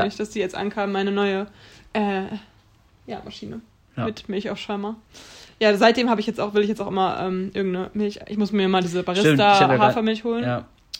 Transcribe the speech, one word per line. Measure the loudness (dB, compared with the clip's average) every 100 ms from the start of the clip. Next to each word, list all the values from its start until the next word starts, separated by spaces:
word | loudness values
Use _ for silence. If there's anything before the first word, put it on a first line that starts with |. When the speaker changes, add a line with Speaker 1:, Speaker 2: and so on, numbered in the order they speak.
| 0
Speaker 1:
Ja. | -2
Speaker 2:
dass | -8
die | -4
jetzt | -6 -4
ankam, | -6 -4 -4
meine | -2 -2
neue, | 0 0 -2 -6 -12 -20 -20 -8
äh, | -4 -2 -2 -6 -10 -14 _ _ _ _ _ -14
ja, | -14 -14
Maschine. | -16 -14 -14 -16 _ _ -8
Speaker 1:
Ja. | -6
Speaker 2:
Mit | -6 -8
Milchaufschäumer. | -6 -6 -8 -8 -6 -6 -10 _ -20 -20 -20 -14 0
Ja, | 4 6
seitdem | 6 4 2
hab | 0
ich | -2
jetzt | -4
auch, | 0
will | 2
ich | 2
jetzt | 0
auch | -4
immer, | 0 0 0
ähm, | -4 -4 -4
irgendeine | -4 -4 -4 -6
Milch, | -4 -4 -6 -8
ich | -2
muss | 0
mir | 2 2
mal | 2
diese | 0 -2
Speaker 1:
Stimmt, | -2 2
ich | 4
hab | 6
ja | 6
grad | 6 6
Speaker 2:
Barista-Hafermilch | 6 4 4 0 -2 -2
holen. | -2
Speaker 1:
Ja. | -2 -4 -8 _ _